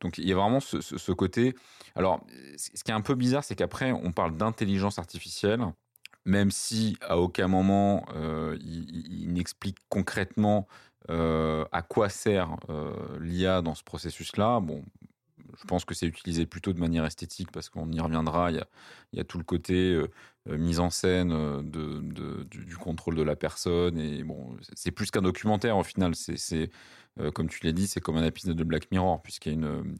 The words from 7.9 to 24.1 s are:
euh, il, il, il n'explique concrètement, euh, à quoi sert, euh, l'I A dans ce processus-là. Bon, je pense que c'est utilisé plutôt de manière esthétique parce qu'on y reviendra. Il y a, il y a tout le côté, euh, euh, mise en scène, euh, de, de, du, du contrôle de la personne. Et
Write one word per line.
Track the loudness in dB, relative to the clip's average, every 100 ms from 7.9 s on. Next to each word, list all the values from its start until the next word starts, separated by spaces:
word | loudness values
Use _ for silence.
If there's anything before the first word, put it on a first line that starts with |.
| 2 -2 -4
euh, | -4 -2 -4 -4
il, | -6 -8 -8
il, | -10 -8 -6
il | -2
n'explique | -2 -2 -6 -8 -8 -2
concrètement, | -2 0 -2 -2 2 4 4 2 -10 -20 _ -4
euh, | 0 2 4 2 0 -2
à | -4
quoi | -2 0 0
sert, | 0 2 2 2 -4 -6
euh, | -6 -6 -6 -8 -8
l'I | -2 2 4
A | 4
dans | 2 -4
ce |
processus-là. | -8 -8 -8 -8 -4 2 4 4
Bon, | 0 -6 -10 -20 -20 _ _ -20 -20 -16
je | -2
pense | -2
que | -2
c'est | -2 -2
utilisé | -2 -2 0 0
plutôt | -2 -2
de | 0
manière | 2 2
esthétique | 0 -4 -10 -10 -10
parce | -10 -10
qu'on | -8 -4
y | -2
reviendra. | 0 0 0 2 2
Il | 0
y |
a, | -4 -14 -20 -20 -10
il | -8
y |
a | -6
tout | -6
le |
côté, | -2 -2 2 2 4
euh, | 4 0 -4 -20 _ -6
euh, | -2
mise | 2 2
en | 2
scène, | 2 2 4 2
euh, | 0 0 -2
de, | -6 -6 -6 -6
de, | -6 -6 -8 -8
du, | -10 -14
du | -14 -10
contrôle | -8 -6 -2 0
de |
la | 0 0
personne. | -4 -2 0 2 2 0
Et | -2